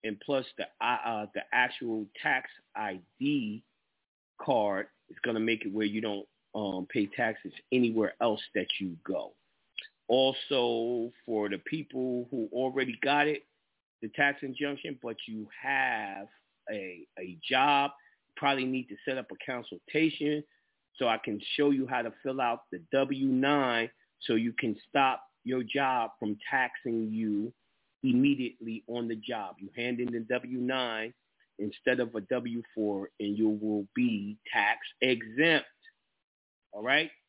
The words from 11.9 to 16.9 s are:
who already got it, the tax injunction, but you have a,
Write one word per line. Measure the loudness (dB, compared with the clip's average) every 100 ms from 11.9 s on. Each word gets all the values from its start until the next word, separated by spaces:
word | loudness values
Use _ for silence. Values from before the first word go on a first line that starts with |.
| -4 -2 -2 -4
who | -4 -4
already | -2 0 0 -2 0
got | 2 4 4
it, | 0 _ _ _ _ _ _
the | -10
tax | 0 0 0
injunction, | -8 -4 -4 -4 -8 -8
but | -10 -10 -10
you | -10 -10 -8
have | -2 0 0 0 -4 -8 -12 _ _ _ -8
a, | -8 -8